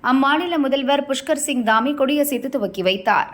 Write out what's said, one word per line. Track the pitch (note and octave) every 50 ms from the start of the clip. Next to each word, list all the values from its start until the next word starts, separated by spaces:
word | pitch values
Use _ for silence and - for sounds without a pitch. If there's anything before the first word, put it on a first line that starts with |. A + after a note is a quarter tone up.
| -
அம்மாநில | B3 B3+ C4+ C4+ C4+ C#4+ D#4 F4+ F4 E4+ D#4
முதல்வர் | C#4+ C4 B3+ C#4 C4+ B3 C#4+ C#4+ C#4+
புஷ்கர் | C#4+ C4+ C4 - - D#4 D4 -
சிங் | - C#4 B3 A#3
தாமி | A3+ A3 A3 A#3 C#4 D4
கொடியசைத்து | D4 C4+ C4 D4 D4 C#4+ C#4+ B3+ A#3+ - C4+
துவக்கி | - C4+ G3+ F#3+ F#3 - F3+
வைத்தார். | F#3 F#3+ G3 F#3+ A3+ G#3 D#3 - -